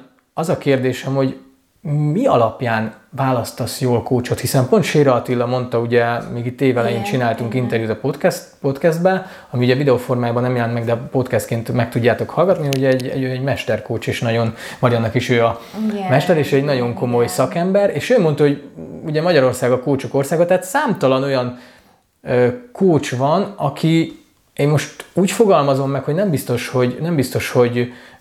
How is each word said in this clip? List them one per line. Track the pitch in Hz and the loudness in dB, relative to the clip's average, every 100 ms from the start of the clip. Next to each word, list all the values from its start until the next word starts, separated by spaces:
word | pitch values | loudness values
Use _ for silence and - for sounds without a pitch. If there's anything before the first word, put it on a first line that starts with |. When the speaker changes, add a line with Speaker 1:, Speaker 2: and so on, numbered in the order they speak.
| - _ _ | -12 _ _
Speaker 1:
az | - 165 | -6 -4
a | 143 | -2
kérdésem, | 143 131 127 123 131 135 | 0 2 0 -2 -2 0
hogy | 135 - - _ _ _ 156 147 147 | -2 -4 -16 _ _ _ -4 0 0
mi | 175 262 | 2 2
alapján | 131 113 - 120 110 110 - _ | 2 2 0 -2 -2 -4 -8 _
választasz | - 131 127 101 - 117 - | -2 0 0 -2 -6 -6 -2
jól | 127 117 | 0 0
coachot? | - 123 - 113 | 0 -2 0 -4
Hiszen | - 135 123 | 0 0 2
pont | 214 | 2
Séra | 147 156 135 | 4 4 4
Attila | 120 123 123 120 | 4 0 -2 0
mondta, | 127 123 117 | -2 0 -2
ugye, | 117 120 117 120 107 | 2 2 2 0 -6
még | 120 120 | -6 -6
itt | 123 | 0
évelején | 135 120 117 120 | 2 2 0 -2
Speaker 2:
Igen, | 98 | -2
Speaker 1:
csináltunk | 131 120 110 117 | 0 0 -2 -2
Speaker 2:
igen. | 123 | -2
Speaker 1:
interjút | 120 117 110 | -2 -2 -2
a | 110 | -2
podcast, | 135 147 185 180 - _ | -4 0 0 -2 -8 _
podcastbe, | 143 135 170 160 185 190 185 - - | -4 0 0 2 2 0 -4 -16 -8
ami | 123 | 0
ugye | 123 127 | 2 2
videóformájában | 147 - - 123 120 120 | 2 2 0 -2 0 0
nem | 123 123 | 0 0
jelent | 117 | -2
meg, | 120 117 | -2 -2
de | 117 | -2
podcastként | 139 131 123 110 - 117 110 | -2 -4 0 -2 -2 -4 -2
meg | 123 117 | -2 0
tudjátok | 123 117 110 113 | 0 2 0 -2
hallgatni, | - 180 170 147 | 0 0 0 0
ugye | 135 135 | 0 2
egy, | 131 127 | 0 -2
egy, | 139 | -4
egy | 131 131 | -4 -4
mestercoach, | 135 - - 107 - 110 - | -4 -4 -2 -4 -4 -6 -4
és | - | -4
nagyon, | 117 117 113 - - - | 0 0 -2 -4 -12 -2
Mariannak | 120 120 110 120 | 0 2 0 -2
is | - | 0
ő | 120 | 2
a | 117 113 - 202 220 | 2 0 -10 -6 -4
Speaker 2:
Igen, | 202 185 | -4 0
Speaker 1:
mester, | 135 147 165 | 2 4 2
és | 135 | 2
egy | 139 | 0
nagyon | 147 131 120 | 2 0 -2
komoly | 110 123 120 | -2 0 0
Speaker 2:
igen. | 117 - | 0 0
Speaker 1:
szakember, | 131 170 180 196 202 143 | -2 -2 0 2 2 0
és | - | 0
ő | 247 | 2
mondta, | 160 143 | 2 2
hogy | 147 143 - - 156 - 156 | 2 0 -8 -16 -16 -12 -6
ugye | 151 | -2
Magyarország | 170 156 131 120 123 | 2 4 4 2 0
a | 123 | 0
coachok | 147 135 - | 0 -2 -2
országa, | 135 139 165 175 | -2 0 0 2
tehát | 185 | 0
számtalan | 185 285 294 175 131 131 | 0 -2 -2 0 2 2
olyan, | 139 131 123 - - - _ _ _ _ | 0 -2 -2 -8 -16 -20 _ _ _ _
ö, | 139 123 123 123 - | -2 2 2 0 -8
coach | - 190 147 - 127 | 0 4 4 0 -2
van, | 139 175 196 - | 0 0 -2 -4
aki, | 147 147 160 165 160 - _ _ _ | -4 0 2 2 0 -6 _ _ _
én | - 143 | -2 0
most | 151 - - - | 0 -2 -12 -6
úgy | 170 196 | -2 0
fogalmazom | - 214 165 139 135 135 | 4 4 4 4 2 0
meg, | 135 | -2
hogy | 151 156 | -2 -2
nem | 208 | 0
biztos, | 139 - 123 - | 0 -2 -4 -2
hogy, | 127 123 123 | 0 0 0
nem | 160 160 | -2 0
biztos, | 123 120 - | 0 -4 0
hogy | 127 120 120 120 - - - | 2 2 2 -4 -8 -20 -12